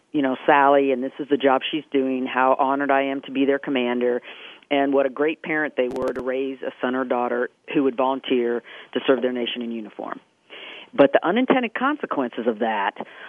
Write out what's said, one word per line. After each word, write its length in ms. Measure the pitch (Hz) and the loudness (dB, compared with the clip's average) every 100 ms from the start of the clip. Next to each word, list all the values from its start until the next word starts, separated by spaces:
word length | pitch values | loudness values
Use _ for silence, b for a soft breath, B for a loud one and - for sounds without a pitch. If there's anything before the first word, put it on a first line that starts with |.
| _ | _
you 100 | 151 | -2
know, 160 | 135 123 - | -2 0 4
Sally, 460 | 147 139 143 139 | 6 8 6 4
and 120 | 127 | 0
this 80 | 131 - | -4 -8
is 80 | 143 | -2
the 80 | 139 | 2
job 240 | 135 131 - | 4 2 0
she's 140 | 160 - | -6 -2
doing, 340 | 139 131 127 131 | -2 0 -2 -2
how 300 | 127 131 131 | 2 2 4
honored 340 | 135 139 139 | 2 0 2
I 120 | 135 | 2
am 180 | 139 139 | 0 -4
to 100 | - | -6
be 140 | 131 135 | 0 2
their 140 | 139 | 0
commander, 640 | - 131 120 123 123 120 B B B B _ | 0 -2 0 0 0 -2 B B B B _
and 220 | 143 139 | 0 2
what 120 | 139 139 | 2 0
a 40 | |
great 320 | 123 151 - | 0 -2 -2
parent 340 | - 156 147 - | -4 -4 -2 -2
they 140 | 123 | -2
were 240 | 131 131 | -2 -4
to 80 | 127 | -4
raise 380 | 123 131 135 131 | -4 -4 -4 -6
a 100 | 131 - | -10 -6
son 160 | 127 131 | -4 -2
or 80 | |
daughter 460 | 127 127 120 120 123 - - | -2 -2 -2 -2 -4 -8 -4
who 100 | 156 | 0
would 140 | 135 117 | 0 0
volunteer 640 | 131 135 - 127 117 120 B B B | -2 -2 0 0 0 -4 B B B
to 60 | 127 - | -4 0
serve 160 | 131 | 2
their 100 | 127 | 0
nation 280 | 123 117 123 | -2 -4 -6
in 100 | 117 | -8
uniform. 480 | 117 104 - - - _ _ _ B B B B | -8 -10 -12 -12 -12 _ _ _ B B B B
But 180 | - - | 4 6
the 120 | - | 6
unintended 500 | 160 220 254 262 233 | 2 2 2 2 0
consequences 760 | - 262 302 - - 233 - 117 | -2 -2 -2 -4 -4 -4 -2 -2
of 120 | 107 | 0
that 340 | 113 107 101 - - B | -2 0 -4 -4 -14 B